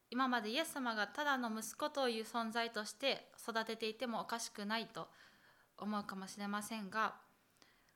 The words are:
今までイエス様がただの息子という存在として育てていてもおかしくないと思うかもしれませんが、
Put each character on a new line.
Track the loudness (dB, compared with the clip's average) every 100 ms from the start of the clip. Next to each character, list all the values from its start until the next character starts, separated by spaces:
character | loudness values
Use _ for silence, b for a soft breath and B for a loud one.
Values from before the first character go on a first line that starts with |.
| _
今 | 2 4
ま | 4
で | 2
イ | 0
エ |
ス | 0
様 | 0 0
が | 2 0
た | 2
だ | 2 4
の | 2
息 | -2 -4 -2
子 | 0
と | 4 4
い | 2
う |
存 | 0 0 0
在 | 2 0
と | 0
し | -4
て | 0 2 2 -2 -8
育 | -2 0
て | 0 0
て | -2
い |
て | -2 -2
も | 0
お | -2
か | -4
し | -4
く | -4
な | 0 0
い | -2
と | -6 -10 B B B B B B -6
思 | -2 0
う |
か | -2
も | -6 -8
し | -6
れ | -2
ま | -2
せ | -2 -4
ん | -2
が、 | 0 0 0 -14 b b b b b b